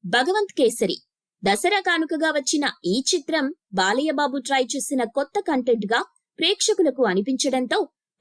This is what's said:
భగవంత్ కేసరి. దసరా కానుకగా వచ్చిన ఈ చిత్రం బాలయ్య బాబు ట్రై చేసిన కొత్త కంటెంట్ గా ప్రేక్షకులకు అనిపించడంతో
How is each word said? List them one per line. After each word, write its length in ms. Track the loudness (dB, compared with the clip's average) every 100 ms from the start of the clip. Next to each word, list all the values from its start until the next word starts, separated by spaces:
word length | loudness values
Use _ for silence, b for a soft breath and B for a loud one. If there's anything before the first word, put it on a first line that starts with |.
| 0
భగవంత్ 480 | 0 2 0 0 2
కేసరి. 400 | 2 2 -4 -4 _ _ _ _
దసరా 360 | -2 0 2 0
కానుకగా 520 | 0 0 0 0 0
వచ్చిన 380 | 0 0 -2 -2 -4 -2
ఈ 180 | -2 0 -2
చిత్రం 380 | 0 -2 -2 -6 _
బాలయ్య 380 | 0 2 2 0
బాబు 260 | 0 -2 -2
ట్రై 260 | -2 0
చేసిన 400 | 0 -2 -2 -2
కొత్త 360 | -2 -2 -2 -4
కంటెంట్ 460 | -2 -2 2 0 2
గా 180 | -2 -2 _ _ -4
ప్రేక్షకులకు 680 | -2 0 0 2 2 2 2
అనిపించడంతో 800 | 2 0 -2 0 -2 0 -2 -2 _ _ _